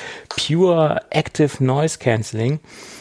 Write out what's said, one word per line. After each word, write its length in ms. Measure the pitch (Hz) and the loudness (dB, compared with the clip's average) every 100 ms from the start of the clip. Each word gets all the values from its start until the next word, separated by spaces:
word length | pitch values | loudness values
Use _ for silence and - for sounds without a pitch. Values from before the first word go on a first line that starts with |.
| - - - | -16 -16 -10
Pure 720 | - - 160 185 165 156 - - | -8 -2 2 4 4 2 0 -2
Active 400 | 156 - - 147 - | -2 -2 0 0 2
Noise 400 | 131 135 156 - | 0 2 0 0
Cancelling. 640 | 127 113 107 107 117 151 - - - - | 0 0 -2 -2 -2 -2 -8 -20 -20 -20